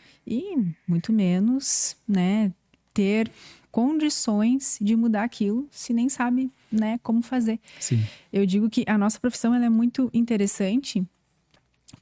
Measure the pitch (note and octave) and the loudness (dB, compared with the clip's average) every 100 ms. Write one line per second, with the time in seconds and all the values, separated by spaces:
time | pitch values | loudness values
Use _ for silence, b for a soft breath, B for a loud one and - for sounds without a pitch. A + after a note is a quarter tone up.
0 | b b - A#3 G4 D#4+ F3+ D3+ - E3+ | b b -8 -6 -4 -2 -2 -4 -4 -2
1 | - A3 F3+ F#3 G#3+ C4 - - - - | 0 2 2 2 2 0 0 -2 -4 -6
2 | - F#3+ F3+ G#3+ G#3 - _ _ _ - | -2 0 2 2 0 -4 _ _ _ -2
3 | G3 G#3+ A3+ B B B B - B3+ D#4 | 0 0 -2 B B B B -2 0 2
4 | D4+ - - G#3 A3+ C4+ - - G#3 A3+ | 0 -2 -2 0 2 0 -2 -2 0 2
5 | A#3 G#3+ A#3 - G3+ A3+ C#4+ - - A#3 | 2 0 -2 -2 -2 -2 -6 -10 -4 0
6 | B3+ - B3 B3 C4 - _ A3 G#3+ A#3+ | 0 0 0 0 -2 -6 _ -2 0 -2
7 | - A3+ A#3 B3+ A3 A3+ B B - A#2 | 0 0 0 -2 -2 -2 B B -2 0
8 | G#2+ B B G3 G3 G3 A3 B3 - G#3+ | 0 B B 0 2 2 0 0 0 2
9 | G3+ - B3 - A#3 B3 A#3+ A3+ A#3+ - | 2 0 -4 -2 0 2 2 2 2 0
10 | B3+ A3+ A#3 A3 G3 - F#3+ A#3+ - F#3+ | 0 0 0 2 0 0 0 0 -2 -4
11 | F3+ _ _ _ _ _ _ _ - - | -4 _ _ _ _ _ _ _ -20 -8